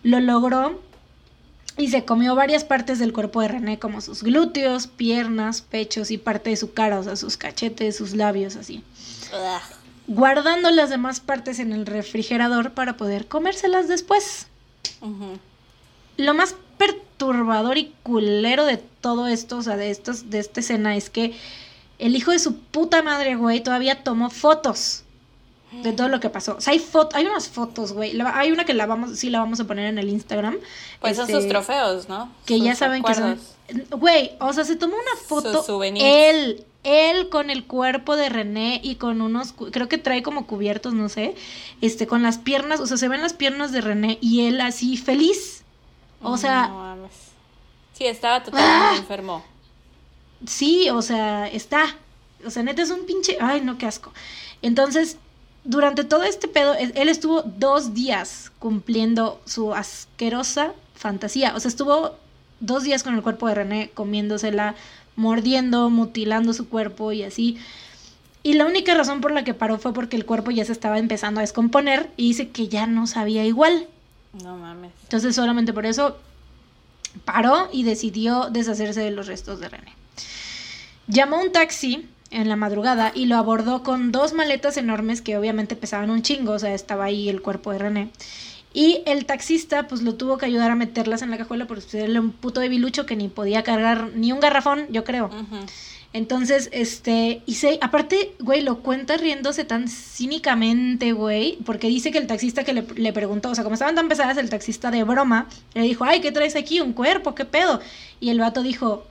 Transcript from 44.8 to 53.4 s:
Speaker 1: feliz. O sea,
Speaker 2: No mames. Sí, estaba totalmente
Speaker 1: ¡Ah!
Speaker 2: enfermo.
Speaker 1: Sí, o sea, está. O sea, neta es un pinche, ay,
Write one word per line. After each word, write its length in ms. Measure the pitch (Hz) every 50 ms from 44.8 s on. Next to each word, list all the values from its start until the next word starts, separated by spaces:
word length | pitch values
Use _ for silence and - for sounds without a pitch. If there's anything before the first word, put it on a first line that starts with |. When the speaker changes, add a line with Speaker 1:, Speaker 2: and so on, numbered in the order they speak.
| 247 247 262
Speaker 1:
feliz. 680 | 247 - - 262 285 311 349 415 - - - - - - _ _ _ _ - _ _ _ _ _ _
O 160 | - 233 247
sea, 300 | 240 - 269 262 254 240
Speaker 2:
No 80 | 208 190
mames. 340 | 190 190 185 185 185 190 196 - - - - _ _ _ _ _ - - - _ _ _ _ _
Sí, 120 | - 262
estaba 360 | 247 226 233 - 233 240 254 247
totalmente 440 | - 277 269 302 320 320 330 392 415
Speaker 1:
¡Ah! 40 | 381
Speaker 2:
enfermo. 460 | 294 196 - 202 196 190 190 170 160 - - - - _ _ _ _ _ - - _ - - - - _ - _ - 247
Speaker 1:
Sí, 440 | - - - 277 294 339 359 370 269
o 120 | 240 233
sea, 460 | 226 233 233 220 214 214 208 208 208
está. 480 | 202 - 220 - - 294 294 311 294 - - - - - - _ _ _ _ -
O 40 | 226
sea, 140 | 226 247 233
neta 180 | 269 277 -
es 80 | 349 294
un 140 | 359 359 370
pinche, 320 | 370 349 381 - - -
ay, 220 | -